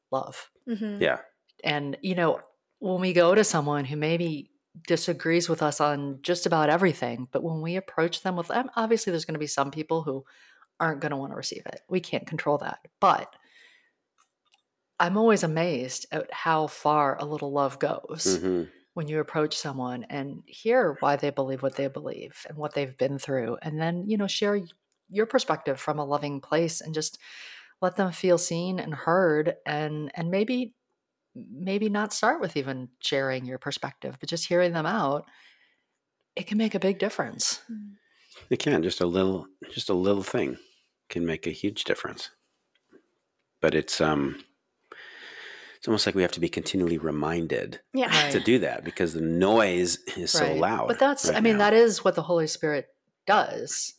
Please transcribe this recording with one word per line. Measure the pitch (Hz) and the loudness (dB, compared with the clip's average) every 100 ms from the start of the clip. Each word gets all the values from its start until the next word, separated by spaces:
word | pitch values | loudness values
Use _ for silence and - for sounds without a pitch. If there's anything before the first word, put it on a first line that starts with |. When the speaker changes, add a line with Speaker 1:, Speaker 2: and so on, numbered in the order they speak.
| - | -6
Speaker 1:
love. | 131 - - - _ - | -6 -6 -12 -18 _ -8
Speaker 2:
Mm-hmm. | 214 214 208 | -6 -4 0
Speaker 3:
Yeah. | 117 64 - _ _ _ | 0 0 -6 _ _ _
Speaker 1:
And, | - 147 143 139 | -4 -2 -4 -6
you | 190 180 | -4 0
know, | 165 - - _ _ - | 2 0 -4 _ _ -8
when | 196 185 | -4 0
we | 185 | 2
go | 175 175 208 | 6 8 8
to | 214 | 6
someone | 170 147 147 135 | 2 0 0 -2
who | 151 | -2
maybe | 151 170 170 147 - _ _ - - | 0 0 -2 -4 -10 _ _ -10 0
disagrees | 165 - 151 165 170 170 | 0 0 -2 2 2 2
with | 160 | 0
us | 151 143 | 0 2
on | 147 143 143 135 | 2 0 -4 -6
just | - 175 180 | -2 0 2
about | 165 151 | 4 4
everything, | 170 185 - 120 120 127 | 4 4 2 -4 -6 -4
but | - | -4
when | 165 160 | -2 -4
we | 165 185 | -4 -6
approach | 190 - 165 - | -4 0 0 0
them | 190 175 | -4 -4
with, | 170 | -2
um, | - 262 - | -2 -2 -2
obviously | 226 233 - | 0 0 0
there's | 170 | -4
gonna | 160 156 | -4 -6
be | 151 | -4
some | - 139 | -2 -2
people | 156 151 165 | -2 -2 -2
who | 156 135 135 _ - _ _ - | -2 -6 -8 _ -20 _ _ -2
aren't | 165 143 | -2 0
gonna | 147 139 | -4 -4
wanna | 135 | -6
receive | - - - - | -8 -8 -8 -12
it. | - - | -14 -6
We | 185 | -4
can't | - - - | -2 -6 -6
control | 156 - 147 | -4 0 0
that. | - - - - | -2 -10 -14 2
But | 190 - - - _ _ - _ _ _ _ _ _ _ _ _ _ _ _ - | 4 4 0 -16 _ _ -20 _ _ _ _ _ _ _ _ _ _ _ _ -2
I'm | 175 202 | 0 4
always | 226 208 | 6 6
amazed | 165 160 175 139 127 - - | 4 2 0 0 -4 -8 -6
at | 156 - | -6 -6
how | - 165 160 151 | -4 0 2 0
far | - 147 151 143 135 | 0 2 4 4 0
a | 147 | -4
little | 151 143 | -6 -2
love | 143 139 131 | 0 0 0
goes | 147 - - 160 - 90 | -2 -2 -8 -2 0 2
Speaker 3:
Mm-hmm. | 92 90 80 - _ | 2 0 -2 -10 _
Speaker 1:
when | - 147 | -8 -4
you | 156 | -2
approach | 151 160 151 - | -2 0 0 -2
someone | 151 135 127 123 113 | -6 -6 -6 -6 -8
and | 139 139 156 - | -8 -8 -10 -18
hear | - 220 254 185 139 | -6 2 4 2 2
why | 143 143 | 2 2
they | 143 | 0
believe | 139 131 131 | -2 -2 -2
what | 135 - | -4 -2
they | 139 | -4
believe | 143 151 - - - - | -6 -10 -10 -14 -16 -14
and | 151 | -8
what | 147 | -6
they've | 143 135 131 | -4 -4 -2
been | 135 139 | -2 -2
through. | - 135 113 120 | -2 -2 -2 -4
And | 156 151 | -6 -4
then, | 165 175 202 | -2 -2 -2
you | 214 | 0
know, | 196 | 0
share | - 208 208 | 0 0 0
y-, | 170 _ _ _ _ | -4 _ _ _ _
your | 190 220 | -2 2
perspective | 262 - 156 - 131 | 2 0 -2 -2 -4
from | - 151 | -2 -2
a | 143 | 0
loving | 147 147 139 | -2 -2 -6
place | - 151 165 165 | 0 0 2 -2
and | - | -6
just | 156 156 - - - - - - - | -4 -4 -6 -20 -18 -18 -20 -20 -4
let | 185 190 | -2 0
them | 190 | -2
feel | 165 185 170 | 0 4 4
seen | - 165 180 185 | 2 -2 -4 -4
and | - | -6
heard | 147 - 175 180 151 156 - - | -4 2 4 4 4 2 -2 -4
and, | 147 151 151 151 - | -4 -4 -4 -8 -6
and | 165 | -2
maybe | 190 220 247 247 _ _ _ _ _ _ - | 0 0 -2 -4 _ _ _ _ _ _ -20
maybe | - 123 180 202 214 | -16 -10 -4 0 0
not | 202 214 | 0 -2
start | - 214 320 | 0 2 2
with | 196 151 | 0 -2
even | 135 131 127 _ | -4 -4 -8 _
sharing | - 139 135 131 127 | -2 0 0 -2 -4
your | 127 | -8
perspective, | 139 - 135 - 135 131 | -6 -6 -6 -8 -12 -10
but | 151 | -6
just | 165 - | -4 0
hearing | 175 180 | 4 4
them | 165 156 | 2 -2
out, | 214 143 147 - _ - _ _ _ _ _ _ _ _ - | 0 0 -2 -4 _ -20 _ _ _ _ _ _ _ _ -12
it | 190 | -4
can | 208 | 0
make | 220 202 | 0 2
a | |
big | 190 196 | 0 0
difference. | 196 - 127 - - - - | -2 -2 -6 -4 -4 -4 -8
Speaker 2:
Mm. | 220 208 - _ _ _ - - | -14 -14 -18 _ _ _ -14 -4
Speaker 3:
It | 123 | -2
can. | 151 113 | 2 2
Just | 90 - | 2 0
a | 87 | 0
little, | 90 95 95 - - - | 2 2 0 -6 -18 -16
just | - - | -8 -2
a | |
little | 92 95 101 | 2 2 2
thing | 95 123 73 62 - _ _ _ - | 0 -2 -2 -6 -14 _ _ _ -10
can | 87 85 | -4 -4
make | 82 85 | -4 -6
a | |
huge | 80 101 104 | -6 -6 -4
difference. | - - - - - _ _ _ _ _ _ - _ _ _ _ _ _ | -4 -4 -4 -10 -14 _ _ _ _ _ _ -20 _ _ _ _ _ _
But | 80 78 | 2 2
it's, | - - | 0 0
um, | 78 76 69 - - _ _ _ - - - - - - - - - - | 2 2 0 -4 -16 _ _ _ -20 -20 -20 -20 -20 -18 -18 -18 -20 -8
it's | - | 0
almost | 107 - | 2 2
like | 95 | 2
we | |
have | 90 | 2
to | - | 2
be | 82 | -2
continually | - - 98 87 82 | -2 -2 0 2 0
reminded | 78 73 76 85 82 76 - - _ | -2 -2 0 -2 -2 -2 -4 -10 _
Speaker 2:
Yeah. | 262 247 | -2 2
Speaker 1:
Right. | - 147 | 2 2
Speaker 3:
to | 120 | 2
do | - 123 | 4 4
that | 78 58 | 4 -4
because | - - 87 | -6 -2 -2
the | 80 | 0
noise | 80 85 95 113 101 90 90 - - - | 0 4 6 6 4 4 0 0 -6 -6
is | 85 | -2
so | 160 151 | 0 2
Speaker 1:
Right. | 156 | 2
Speaker 3:
loud | 180 226 - | 2 2 0
Speaker 1:
But | 233 | 4
that's, | 269 277 - | 4 4 0
Speaker 3:
right | - | 4
Speaker 1:
I | |
mean, | 226 214 | 4 6
Speaker 3:
now. | 208 | 6
Speaker 1:
that | |
is | 220 233 202 | 8 8 6
what | 185 175 | 2 2
the | |
Holy | 160 170 156 | 2 2 2
Spirit | - 156 147 - _ _ _ - | 0 -2 -2 -4 _ _ _ 2
does. | 208 143 113 117 - - | 4 4 -2 -6 -6 -6